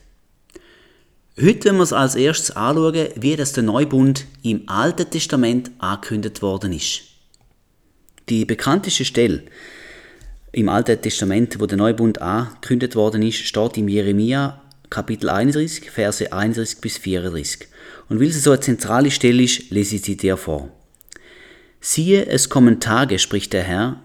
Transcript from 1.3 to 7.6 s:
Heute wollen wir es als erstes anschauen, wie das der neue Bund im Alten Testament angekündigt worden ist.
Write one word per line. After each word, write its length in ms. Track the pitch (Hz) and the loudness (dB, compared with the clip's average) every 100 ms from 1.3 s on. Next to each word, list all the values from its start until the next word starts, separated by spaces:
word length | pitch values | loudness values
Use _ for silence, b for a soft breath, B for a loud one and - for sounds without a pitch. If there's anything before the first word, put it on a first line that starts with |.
| - | 2
Heute 300 | 151 233 202 | 2 4 2
wollen 80 | 190 | 4
wir 60 | |
es 100 | 170 | 2
als 220 | - 131 - | 2 0 2
erstes 360 | 139 156 - | 0 0 -4
anschauen, 560 | - 113 156 160 160 156 - | -4 0 2 2 0 -4 -2
wie 220 | 127 151 | -2 0
das 160 | 135 | -2
der 100 | - | 0
neue 240 | 110 113 147 | 0 2 2
Bund 380 | 135 135 135 - - | 4 4 2 -6 -8
im 200 | 117 107 101 | -4 -4 -2
Alten 420 | 95 143 170 - | -2 0 -2 -4
Testament 640 | 165 - 139 120 123 123 - | -4 -2 0 2 0 -4 -8
angekündigt 640 | 90 101 - 107 104 - | -6 -6 -6 -6 -6 -4
worden 320 | 101 95 98 | -4 -2 -4
ist. 300 | 80 - - - _ _ _ _ _ | -4 -6 -8 -12 _ _ _ _ _